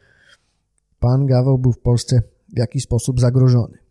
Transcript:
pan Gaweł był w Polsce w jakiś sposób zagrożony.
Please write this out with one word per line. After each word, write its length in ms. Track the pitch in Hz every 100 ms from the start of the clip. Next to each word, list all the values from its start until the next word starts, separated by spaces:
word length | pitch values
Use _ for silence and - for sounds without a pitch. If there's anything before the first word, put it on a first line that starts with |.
| _ _ _ _ _ _ _ _ _ -
pan 280 | 117 127 139
Gaweł 320 | 127 131 131
był 140 | 127
w 80 | 113
Polsce 420 | 123 120 - 127 - _ _
w 40 | -
jakiś 240 | - 139
sposób 380 | - 117 - 123
zagrożony. 580 | 123 127 127 123 - - _